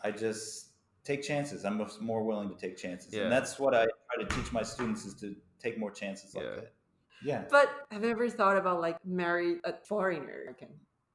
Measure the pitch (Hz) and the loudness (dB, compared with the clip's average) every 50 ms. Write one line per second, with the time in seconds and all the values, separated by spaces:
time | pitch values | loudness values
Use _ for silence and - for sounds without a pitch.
0 | - 107 104 104 110 113 107 110 - - - - - - _ _ _ _ _ _ | -4 -4 -2 -2 -2 -2 -2 -2 -6 -8 -10 -12 -14 -16 _ _ _ _ _ _
1 | - - 143 143 - - 151 143 143 143 - 87 82 98 104 107 107 101 - - | -4 -4 -2 -2 -2 -2 -2 -2 -2 -4 -4 -4 -2 -2 0 0 -2 -4 -4 -6
2 | 110 113 113 113 110 110 110 104 101 101 92 - - 92 - - - 95 87 90 | -4 -2 0 2 2 2 0 0 -2 -4 -6 -6 -6 -6 -6 -6 -6 -8 -8 -8
3 | - - - 110 101 92 120 131 120 - - - 139 135 123 117 113 113 - - | -10 -6 -4 0 2 4 4 4 4 2 -2 0 4 6 6 6 6 6 2 -2
4 | _ - 123 117 107 95 - 131 110 - 123 117 110 110 - - 127 113 107 107 | _ -6 -4 -4 -2 -2 -2 -2 -2 -2 -2 -2 -2 -2 -2 -2 -2 -2 -2 -2
5 | - 101 95 - 107 101 98 90 - _ _ _ - 120 113 110 110 104 98 - | -4 -8 -10 -10 -10 -10 -10 -12 -14 _ _ _ -4 -4 -2 -2 -2 -4 -4 -4
6 | - 101 98 - - - - - - 58 52 - - - - _ _ _ _ _ | -6 -6 -6 -8 -10 -12 -8 -8 -6 -6 -6 -8 -10 -12 -16 _ _ _ _ _
7 | _ _ _ - - 135 143 - - - 277 285 285 - - - - - - 208 | _ _ _ -8 -4 -2 -2 -2 0 4 6 8 8 6 4 -2 -12 -10 -6 -2
8 | 208 233 233 214 240 240 226 226 208 196 196 196 180 185 180 175 165 170 165 - | 0 0 0 0 0 0 2 4 4 4 6 4 4 2 2 2 0 0 -2 -4
9 | - 185 180 180 175 170 170 175 175 175 175 170 - 180 165 - - - 208 214 | -4 -4 -2 0 2 2 2 2 2 2 0 0 -2 -4 -4 -4 -6 -4 -2 0
10 | 190 190 175 156 135 120 - - 67 - 127 - - - 147 - - _ _ _ | 2 2 0 0 -4 -8 -10 -10 -10 -10 -12 -14 -16 -20 -20 -20 -20 _ _ _
11 | _ _ _ | _ _ _